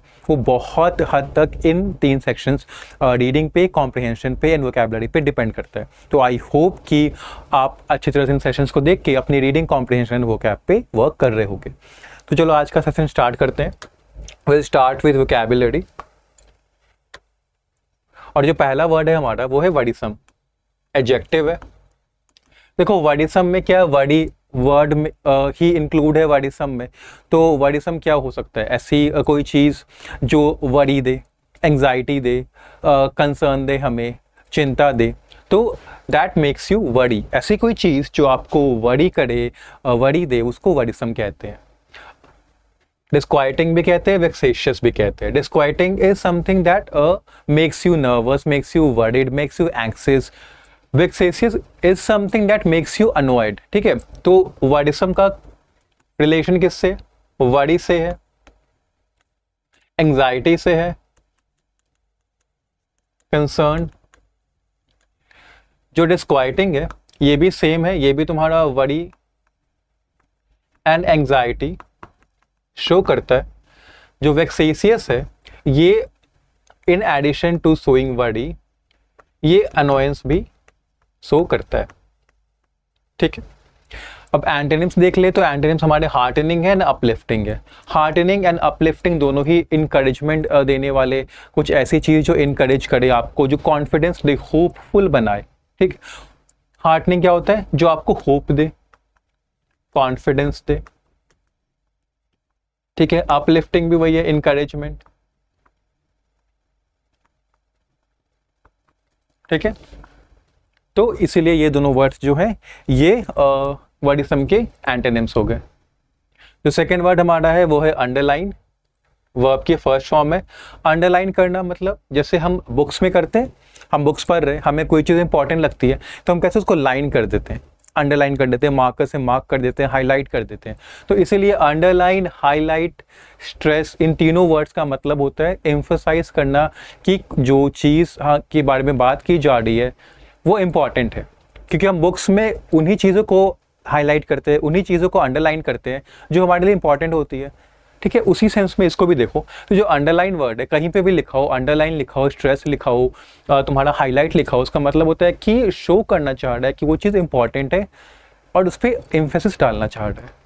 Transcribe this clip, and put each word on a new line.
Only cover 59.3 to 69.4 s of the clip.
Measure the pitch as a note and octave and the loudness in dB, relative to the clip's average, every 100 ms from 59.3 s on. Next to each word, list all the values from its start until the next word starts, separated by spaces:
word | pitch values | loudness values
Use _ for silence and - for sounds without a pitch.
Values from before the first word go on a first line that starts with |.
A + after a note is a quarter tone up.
| _ _ _ _ _ _ - | _ _ _ _ _ _ -2
एंग्जाइटी | D#3 C3+ C3 B2+ E3 E3 | 0 2 0 0 0 0
से | - E3 | 0 0
है, | F3 E3+ _ _ _ _ _ _ _ _ _ _ _ _ _ _ _ _ _ _ _ _ _ _ - | -2 -6 _ _ _ _ _ _ _ _ _ _ _ _ _ _ _ _ _ _ _ _ _ _ -4
कंसर्न। | D3+ D3 - D3+ D#3 E3 - _ _ _ _ _ _ _ _ _ _ _ _ _ _ _ _ _ _ _ - | -2 -2 0 0 0 -6 -12 _ _ _ _ _ _ _ _ _ _ _ _ _ _ _ _ _ _ _ -2
जो | E3 | 0
डिस्क्वाइटिंग | F3+ - C#3+ C3 B2+ G3 D3 | 0 0 0 0 0 -2 -2
है | D#3+ - _ - | -4 -12 _ -2
ये | C#3+ C#3+ | 0 2
भी | F3+ | 2
सेम | - D#3+ E3 E3 | 0 -2 0 -2
है, | F#3 | 0
ये | C#3 | 0
भी | C#3 D#3 | 0 -2
तुम्हारा | D#3+ D#3+ E3 | -2 0 2
वरी | D#3 C3 C3+ D3 F3 _ _ _ | 0 0 -2 -2 -8 _ _ _